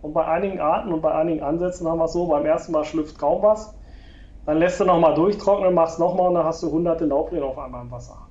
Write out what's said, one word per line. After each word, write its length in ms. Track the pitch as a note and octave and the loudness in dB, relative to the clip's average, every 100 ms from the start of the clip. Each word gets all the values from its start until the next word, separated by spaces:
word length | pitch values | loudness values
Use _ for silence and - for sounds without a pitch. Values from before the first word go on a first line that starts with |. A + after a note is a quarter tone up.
Und 120 | D3+ | -4
bei 100 | D#3+ D#3+ | -2 0
einigen 340 | E3 G3 F3+ | 0 -2 -2
Arten 320 | D3+ F#3+ A#3 | 0 0 -2
und 100 | D#3+ | -2
bei 100 | D#3+ | 0
einigen 300 | D#3 E3 D#3 | 0 0 -2
Ansätzen 440 | C#3+ E3+ F3+ F3+ E3+ | -2 -2 -2 -4 -4
haben 120 | E3 | 0
wir 80 | E3 | 0
es 60 | |
so, 140 | E3+ F3 | 0 0
beim 200 | D3 D#3 | 0 2
ersten 260 | E3 E3+ | 0 0
Mal 120 | D#3 | -4
schlüpft 340 | D3+ D#3+ D3+ - | -2 -4 -6 -4
kaum 240 | D3 F#3 | 0 2
was, 320 | G#3 G#3+ - - - - - - - - - | 2 2 -2 -18 -20 -20 -20 -20 -20 -12 -2
dann 120 | D#3 | 2
lässt 220 | F3 F3+ | 2 2
du 40 | |
nochmal 300 | F#3+ E3 E3 | 2 6 6
durchtrocknen, 600 | D3+ F#3 G#3 - G3 F#3 | 4 2 2 2 4 4
machst 240 | F3+ D#3+ - | 4 2 2
nochmal 300 | F3 F#3 F3+ | 0 2 2
und 60 | |
dann 100 | F3 | 2
hast 180 | D#3+ E3 | 0 -2
du 80 | E3+ | -2
hunderte 340 | D#3+ E3+ E3 | 0 0 0
Laubrillen 400 | D#3 C#3 D#3+ E3+ | 0 0 -2 -4
auf 140 | C3+ C3+ | -4 -6
einmal 240 | C3 B2 | -10 -12
im 80 | A#2+ | -12
Wasser. 260 | A#2+ A#2 G2 - | -14 -16 -20 -20